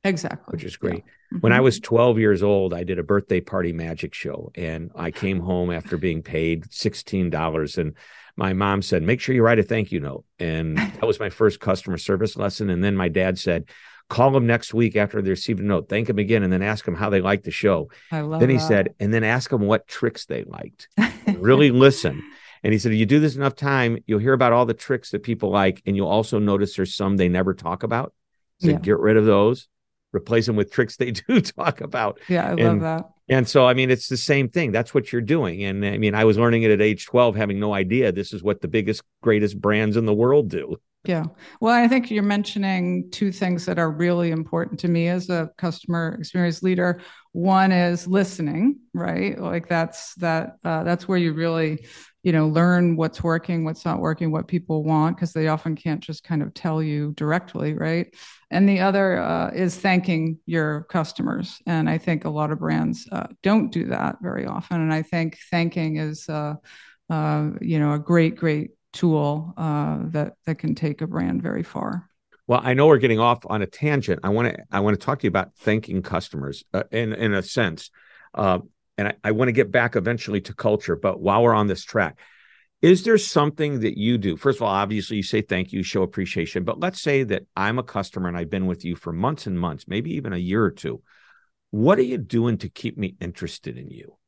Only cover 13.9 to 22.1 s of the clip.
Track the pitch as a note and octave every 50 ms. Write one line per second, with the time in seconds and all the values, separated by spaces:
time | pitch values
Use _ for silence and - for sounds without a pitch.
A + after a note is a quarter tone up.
13.9 | - - _ _ - - B2 C3+ C3+ C3+ A#2+ A#2 A#2 A#2 - - - A2+ A#2+ A2
14.9 | - G#2+ G#2 G2 - G#2+ G2 F#2+ F#2+ F2+ - - A2+ F#2 G2+ G#2 G2+ F2 D2+ _
15.9 | G2 G#2+ A2+ - A#2 G2+ G#2 G2 A#2 A2 G2+ F#2 F#2 F#2 G2 G#2 G#2+ G#2 - -
16.9 | F2+ D#2+ - G#2+ G2+ G2 F2+ G2 G2+ G2 - F2+ - - - G#2 F#2+ E2 D2+ -
17.9 | - - - _ E3+ D#3+ D3+ D3+ D#3 D#3+ A#2+ B2+ C3+ A#2+ - A2 A2 G2+ F#2+ F#2+
18.9 | - _ G2+ G2+ A2 A2+ A2 A2 A#2 B2+ B2+ - C#3 A#2 G#2 G2+ A2 G#2+ - _
19.9 | - - - A#2+ - - - _ D2 A#1+ G1+ - G1+ G1+ - - _ _ - _
20.9 | _ - A3 A#3+ - - - G#3 G3 F2 F#2 A2 C3 C3+ D3+ C#3 A#2+ B2+ C3 C#3
21.9 | C3+ - - E2